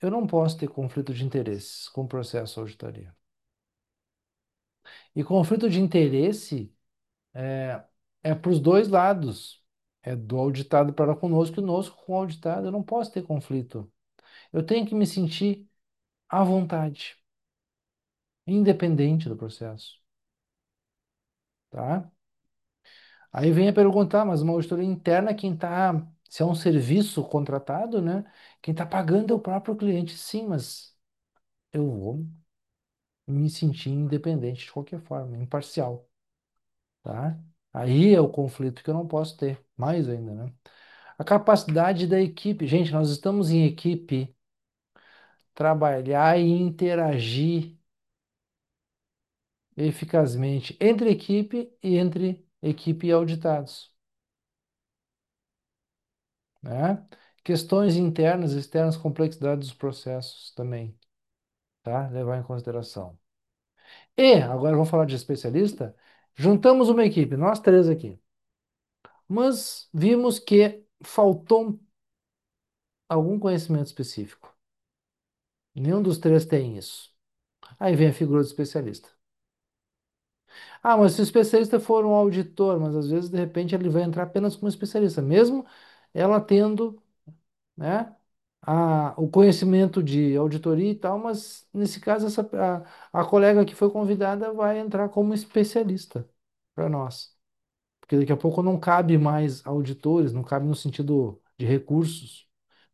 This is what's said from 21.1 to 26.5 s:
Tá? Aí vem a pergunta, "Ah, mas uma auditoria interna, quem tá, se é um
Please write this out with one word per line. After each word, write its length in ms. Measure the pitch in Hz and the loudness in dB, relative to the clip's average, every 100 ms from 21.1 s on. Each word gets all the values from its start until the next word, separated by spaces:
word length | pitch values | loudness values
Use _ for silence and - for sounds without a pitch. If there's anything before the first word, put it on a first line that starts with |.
| _ _ _ _ _ _ | _ _ _ _ _ _
Tá? 400 | - 120 175 170 _ _ _ _ _ _ _ _ _ _ _ _ | -10 -6 -6 -8 _ _ _ _ _ _ _ _ _ _ _ _
Aí 180 | 131 151 | -2 2
vem 160 | 165 196 | 4 4
a 40 | |
pergunta, 480 | 208 196 196 185 208 | 4 4 4 2 2
"Ah, 40 | |
mas 180 | 214 165 | 0 0
uma 100 | 160 | 0
auditoria 320 | 170 165 175 | -2 -2 -4
interna, 500 | 185 180 - 170 208 | -4 -4 0 0 0
quem 220 | 214 196 165 | -4 -6 -6
tá, 500 | 175 175 190 165 165 _ _ | -4 -2 0 0 -6 _ _
se 140 | - | -4
é 20 | |
um 80 | 170 | -2